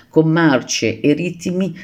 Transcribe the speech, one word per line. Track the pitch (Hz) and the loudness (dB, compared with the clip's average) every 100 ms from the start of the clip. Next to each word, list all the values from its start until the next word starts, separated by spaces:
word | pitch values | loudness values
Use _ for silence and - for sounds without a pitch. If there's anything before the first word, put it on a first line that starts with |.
| _ | _
con | 160 156 | 0 2
marce | 165 160 127 - - 113 104 | 4 4 2 0 -4 -4 0
e | 139 | 0
ritmi | 147 175 - 190 180 190 - | 0 -2 -6 -6 -4 -4 -6